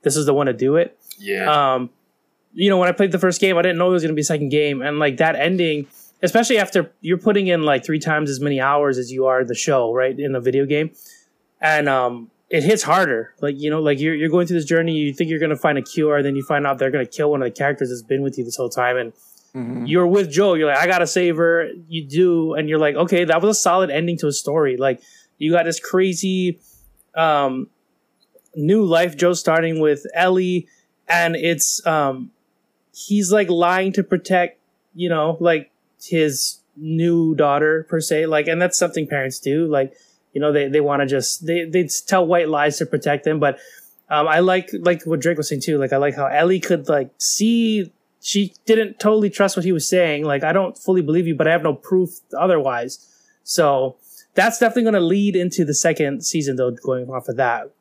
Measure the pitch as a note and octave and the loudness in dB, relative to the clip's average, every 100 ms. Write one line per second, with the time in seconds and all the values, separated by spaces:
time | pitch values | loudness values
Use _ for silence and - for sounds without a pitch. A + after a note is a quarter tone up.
0 | D3 C#3+ D3 C#3 C#3 A2 C3 D#3 E3+ _ | 0 0 0 2 0 0 2 2 0 _
1 | - - G2+ F#3+ D3+ D3+ C#3 C3 B2 _ | -20 -18 -8 -4 0 2 2 0 -4 _
2 | _ _ _ _ _ - G3 F#3 F3+ F3 | _ _ _ _ _ -2 2 4 2 2
3 | G3 E3+ F#3 F3 F#3+ F3 F3+ E3+ F3+ F3+ | 0 2 0 2 2 2 2 2 2 2
4 | D#3 D3+ D3 D#3 C#3+ D3 D3 C3+ C#3 D3 | 0 -2 -2 -2 0 0 0 -2 -4 0
5 | D3 B2+ D#3+ C#3+ D#3 F#3 E3+ D3+ C#3 - | 0 2 0 2 0 0 0 -2 -6 -16
6 | - _ F3+ A3 A#3+ A#3 F#3+ F#3+ D#3+ _ | -20 _ -2 -2 0 0 2 -2 -4 _
7 | D#3+ F3 A3 G3+ F#3+ F3 D3+ C3+ - D#3 | -4 -2 0 0 0 0 2 0 0 -4
8 | D#3+ D3+ D3+ C3 C#3+ C3+ C3 D3 C#3+ B2+ | -2 -2 -2 -4 -2 0 0 2 0 -2
9 | B2 C3 C3 B2+ B2 A#2+ - C#3 A#2 B2 | -4 -2 0 2 0 -4 0 0 0 0
10 | C3 C3 C#3+ C3 A#2+ C3+ C#3 D3 D#3 - | -2 -2 -4 -2 0 0 0 -2 -2 -8
11 | - - _ _ _ _ D#3 D3+ D3 C3+ | -20 -20 _ _ _ _ 0 0 2 0
12 | B2 A#2+ A2+ _ _ E3 D3 G#3+ - F3+ | 0 -4 -14 _ _ 0 2 0 2 2
13 | F3 A#2 A2+ _ D3 C#3 D3 D3+ D#3 C#3 | 2 -2 -4 _ -6 -4 -4 0 0 0
14 | D#3 D#3 D#3+ F3 F3 F3 C#3+ E3 E3 D#3 | 0 0 0 0 2 -2 0 0 0 0
15 | D3 C3+ E3 D#3+ D#3+ D3 D3+ C#3+ - - | -2 -2 -4 -2 -2 0 0 -2 -4 -2
16 | D3+ D3 C#3 C#3 C3+ D3 C#3+ C3 C3+ C#3+ | 0 2 0 -2 -2 -2 0 0 0 0
17 | B2 - D3 D3 B2 - C#3 C#3 C3 B2 | -2 -2 0 0 -2 -2 -4 -2 -6 -6
18 | A2+ C3+ C#3 B2+ A#2 - B2 - B2 B2 | -4 -2 -2 -6 -8 -6 -6 -2 0 0
19 | A#2 - _ _ _ C3 A#2+ B2 A#2+ E3 | -4 -12 _ _ _ -12 -10 -8 0 2
20 | F3 G3+ F3+ C#3+ G3+ E3 D3+ C#3 F3 F#3 | 4 2 2 2 2 2 2 2 2 2
21 | E3 F#3 F3 D#3+ E3 E3+ D#3+ F3 D#3+ E3 | 0 0 0 2 2 2 0 -8 -10 -10
22 | C#3+ D3+ F#3 E3+ D#3+ D#3+ D3+ D#3 D3+ C#3 | -4 2 2 2 0 -2 0 2 2 0
23 | E3+ F3+ E3+ D#3+ G3+ G#3 F#3 F3+ F#3 C#3+ | 0 2 2 2 2 2 2 2 0 -2
24 | E3+ E3 D3+ C#3+ - D3+ D3 B2+ C3+ B2 | -2 -2 -4 -4 -2 0 0 0 -2 -2
25 | - - _ _ D3+ E3+ E3 E3 - F#3 | -10 -20 _ _ 0 2 0 -4 -2 0
26 | F#3+ E3+ F#3+ F#3 F3+ E3+ _ _ _ _ | 0 0 -2 -2 -2 -4 _ _ _ _
27 | _ - D#3+ D3 C#3 C3 - _ _ _ | _ -2 2 2 0 -4 -10 _ _ _
28 | _ _ _ _ _ D#3+ D3+ G#3+ G3 E3 | _ _ _ _ _ -4 2 2 4 2
29 | F3 D3 F3 F3 - E3 E3 D#3+ D3+ C#3+ | 0 0 0 0 0 0 0 0 0 0
30 | - E3+ F#3 F#3 F#3 F3+ D#3 _ _ _ | -4 0 2 2 0 -4 -6 _ _ _
31 | - E3+ E3+ E3 E3+ E3 - - - D#3 | -2 0 2 0 -2 0 -2 -2 0 0
32 | C#3+ C3 B2 _ _ _ _ _ _ - | 0 -4 -12 _ _ _ _ _ _ -20
33 | - G#3 F#3 G#3 F#3 E3+ F3 F#3 F#3+ G3 | -2 -2 2 2 2 2 2 2 0 -2
34 | F#3 F#3 - F#3 F3 _ _ _ _ E3 | -2 -2 0 0 0 _ _ _ _ -8
35 | F3 E3 D#3 E3 E3+ D#3+ C#3 _ _ _ | -4 0 0 2 2 0 -2 _ _ _
36 | - E3 D#3 C3 - - _ - D#3 D#3+ | -4 0 0 0 -6 -8 _ -14 -6 0
37 | E3+ E3+ D#3+ D3+ D3 C#3+ D#3 D#3+ D#3 E3 | 2 2 2 2 2 2 2 0 -2 -4
38 | D#3 D#3 D#3+ D#3 D3+ E3 F3+ - F3 E3+ | -2 -2 0 0 0 0 0 0 -2 -2
39 | D3+ C#3+ C3 C3 C#3 D3 E3 C#3+ C3+ - | -4 -4 -4 -6 -2 0 0 0 -2 -6
40 | _ _ _ C#3+ D3+ D3 C#3 D3 C#3+ C#3+ | _ _ _ -2 0 0 2 0 2 0
41 | C#3 C#3 A#2+ - D#3+ F3 E3 F3+ D#3+ - | 0 -2 -2 -6 -4 -4 0 -2 -2 -4
42 | - F#3+ E3 F3 D#3 D3+ D3 C#3+ D#3+ C#3 | 0 0 4 2 2 0 0 0 -4 -2
43 | D3 C#3+ D#3 D#3 C#3+ C3+ - - - _ | -2 -2 0 0 0 -2 -12 -20 -20 _
44 | _ D3+ D#3 D#3 F#3 F#3 F#3 - E3+ E3+ | _ 0 2 2 4 2 -2 -2 -2 -2
45 | E3 D#3+ D#3 D#3+ D3 C#3+ D3 D3+ C3+ C3+ | -2 -2 0 -2 -4 -4 -2 -2 0 0
46 | C#3+ C#3+ C3+ D3 E3+ F#3+ - E3+ C#3+ D3 | 0 0 -2 2 2 0 0 -2 0 -2
47 | C3 _ - - G#3+ A#3 A3+ G#3+ F3+ _ | -2 _ -4 0 2 2 2 0 -4 _
48 | _ _ - G3+ F#3+ _ - A3 G#3 - | _ _ -4 -2 -2 _ 2 2 2 -2
49 | G#3 G#3+ G#3 - G3 F#3+ F3+ E3+ - F#3 | 2 2 0 0 0 0 0 0 0 2
50 | E3+ D3 D3+ C#3+ D#3+ F3+ F#3+ - - F#3 | 2 0 -2 -2 0 0 0 -4 0 0
51 | D3 D#3+ E3 D3 D#3 E3+ D#3+ C3+ - F#3 | 2 0 0 0 2 2 0 -4 0 0
52 | F3 - _ - F3+ E3+ C3+ A#2+ B2 - | 0 -6 _ -2 2 2 0 -4 -8 -12
53 | _ _ _ _ - - D3+ C#3 C3 - | _ _ _ _ -6 2 2 2 0 -6
54 | - - - - G#3+ A3+ A#3 A#3 A3 G#3 | -20 -20 -4 0 2 2 0 2 2 2
55 | E3+ G3 G3+ F#3 F3+ - D3+ D3 E3 D#3 | 2 2 2 0 -2 -2 0 2 0 0
56 | D3 C#3 - E3 C#3 B2+ B2+ A#2+ - B2+ | -2 -2 -4 -4 -2 -2 -2 -2 -4 -4
57 | B2 C3 - A#2 B2+ A#2 C3+ _ | -4 -8 -8 -2 0 0 -6 _